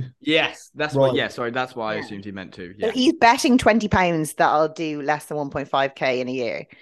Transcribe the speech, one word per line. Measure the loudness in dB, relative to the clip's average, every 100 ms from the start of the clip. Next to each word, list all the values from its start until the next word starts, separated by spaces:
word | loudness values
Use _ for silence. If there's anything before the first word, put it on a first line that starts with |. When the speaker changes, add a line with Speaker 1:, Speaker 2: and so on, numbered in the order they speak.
| -4 -8
Speaker 1:
Yes, | 0 2 0 -4 -14
that's | -8 -2
what, | 2 4
Speaker 2:
Right. | 2
Speaker 1:
yeah, | -2
sorry, | -4 -4
that's | -4 -4 -6
why | -6
I | -6
Speaker 3:
Yeah. | -8
Speaker 1:
assumed | -12 -10
he |
meant | -12 -12 -14
to. | -16 -6
Speaker 3:
So | -4
Speaker 1:
Yeah. |
Speaker 3:
he's | 2 2
betting | 4 4 4 4 4
twenty | 4 2 2
pounds | 2 2 0 -2 0
that | 2
I'll | 4 2
do | -2 -6 -4
less | -2 -4 -4
than | -6
one | -4
point | -6 -2
five | 0 0 0
K | -2 0
in | -2
a |
year, | -4 -4 -6 -10 -20